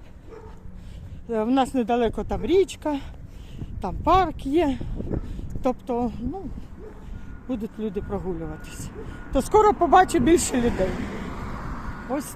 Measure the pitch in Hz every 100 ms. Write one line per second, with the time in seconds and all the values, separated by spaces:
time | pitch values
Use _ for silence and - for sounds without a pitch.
0 | - - - - - - - - - -
1 | - - - 226 214 269 247 269 220 240
2 | 233 - 208 196 208 359 370 - 311 285
3 | - - - - - - - - 196 170
4 | - 370 349 - 269 294 311 254 - -
5 | - - - - - - 262 247 - 240
6 | 240 208 240 359 392 - - - 427 -
7 | - - - - - 247 214 - 220 202
8 | 196 202 175 170 160 156 - - - -
9 | - - - 277 - 415 427 277 339 359
10 | 370 330 247 330 - 262 240 190 185 170
11 | - - - - - - - - - -
12 | - 262 -